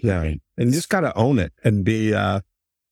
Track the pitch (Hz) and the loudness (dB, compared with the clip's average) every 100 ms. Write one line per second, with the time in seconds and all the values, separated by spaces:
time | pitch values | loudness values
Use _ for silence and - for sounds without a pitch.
0 | 117 92 78 73 - - 120 143 - 202 | -2 0 -2 -4 -8 -4 0 0 0 -2
1 | 151 - 117 139 78 - 117 104 92 110 | 0 0 2 2 0 -2 0 0 0 0
2 | 110 104 101 98 - _ _ _ _ | 0 0 0 -2 -6 _ _ _ _